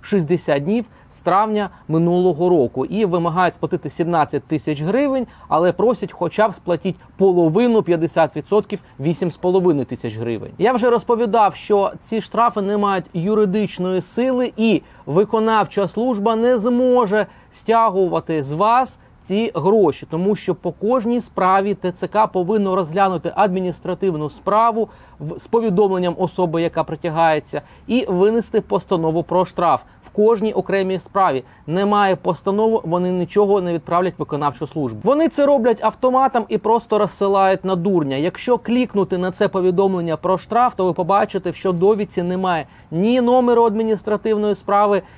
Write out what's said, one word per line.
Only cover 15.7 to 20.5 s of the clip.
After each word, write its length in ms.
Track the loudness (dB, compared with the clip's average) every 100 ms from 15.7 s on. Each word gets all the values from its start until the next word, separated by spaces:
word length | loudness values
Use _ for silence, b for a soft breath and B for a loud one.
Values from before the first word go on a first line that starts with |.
| -2 -4
служба 480 | -2 -4 -2 -2 0
не 220 | 2 2
зможе 680 | 0 2 2 2 2 0 -2 B B
стягувати 920 | -10 0 2 2 2 0 -2 -2 -4
з 100 | -4
вас 460 | -2 2 2 0 -8 b -20
ці 300 | -4 -2 -2
гроші, 520 | -2 2 4 4 0 -6
тому 260 | -4 -2 -2
що 180 | -4